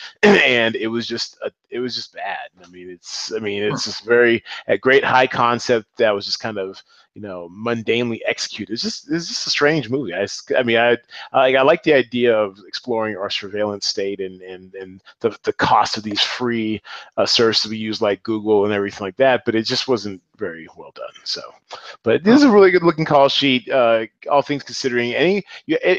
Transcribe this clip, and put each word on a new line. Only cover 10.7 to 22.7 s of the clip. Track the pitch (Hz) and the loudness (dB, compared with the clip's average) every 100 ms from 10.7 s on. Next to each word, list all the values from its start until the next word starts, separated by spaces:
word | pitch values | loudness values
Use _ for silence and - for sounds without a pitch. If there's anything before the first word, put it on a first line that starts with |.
| 113 | 2
I, | 120 120 _ - - | 2 2 _ -20 -4
I, | 131 131 131 | 2 2 4
I | |
like | 143 175 | 4 4
the | 165 143 | 4 2
idea | 120 123 120 110 | 2 0 2 2
of | 104 95 - | 0 -6 -16
exploring | - - 113 110 98 | -12 -6 -4 -4 -4
our | 101 | -6
surveillance | - 101 104 104 101 - | -8 -8 -4 -4 -4 -6
state | - 98 98 | -4 -4 -6
and, | 95 92 | -8 -12
and, | 92 92 92 95 | -18 -18 -18 -16
and | 95 95 - _ | -16 -18 -20 _
the, | 113 104 | -6 -4
the | - | -6
cost | - - 113 107 - | -2 2 2 2 -2
of | |
these | 107 101 | -6 -4
free, | - - 123 117 110 104 - - - - | -4 -4 -4 -2 -4 -6 -10 -20 -8 -2
uh, | 98 | 0
services | - 113 107 107 | 2 2 2 -4
we | 110 | -6
use | 110 104 | -6 -2
like | 107 98 | -2 -2
Google | - 110 104 107 101 | -4 -4 2 2 2
and | |
everything | 104 101 - 98 | 0 -4 -6 -8
like | 95 | 0
that, | 131 120 - | 2 2 0
but | 110 | -2
it | |
just | 113 127 - | -2 -2 -2
wasn't | 120 101 95 _ - | -2 -4 -12 _ -10
very | 101 82 80 - | -10 -10 -16 -20
well | 71 | -20
done. | - 58 - | -16 -16 -14
So, | - - - - _ - - - | -10 -10 -12 -20 _ -20 -18 -6
but | 110 123 | 0 2
this | 175 269 | 6 6
is | |
a | 294 | 8
really | 208 | 8
good | 190 | 8